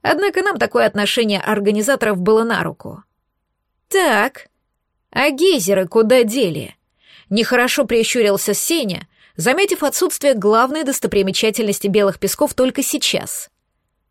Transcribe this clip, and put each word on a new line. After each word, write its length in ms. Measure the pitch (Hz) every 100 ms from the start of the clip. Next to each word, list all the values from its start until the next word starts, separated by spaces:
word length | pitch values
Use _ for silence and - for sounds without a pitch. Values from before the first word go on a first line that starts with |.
Однако 400 | - - 392 381
нам 160 | 392 302
такое 280 | 226 240 226
отношение 540 | 208 202 - 220 196
организаторов 800 | - 214 202 208 214 269 220 190
было 220 | 180 220
на 220 | 226 185
руку. 400 | 165 165 - - _ _ _ _ _ _ _ _ _
«Так, 600 | 392 339 214 233 - - _ _ _ _ _ _
а 180 | - 285
гейзеры 560 | 262 370 302 175 190 185
куда 380 | 226 226 254
дели?» 500 | 233 247 196 147 120 _ _ _ _ - _
Нехорошо 540 | 202 220 247 247 -
прищурился 720 | 240 233 220 247 208 196 -
Сеня, 520 | 202 - 339 220 165 - _ _ -
заметив 480 | 170 302 392 349
отсутствие 500 | 285 - 349 - 285
главной 480 | 233 202 220 262 311
достопримечательности 1040 | 277 269 196 202 196 185 220 214 214 202 202
Белых 320 | 208 196 185
Песков 340 | 196 - 294
только 300 | - 254 277
сейчас. 680 | 269 294 - - - - - _ _ _ _ _ _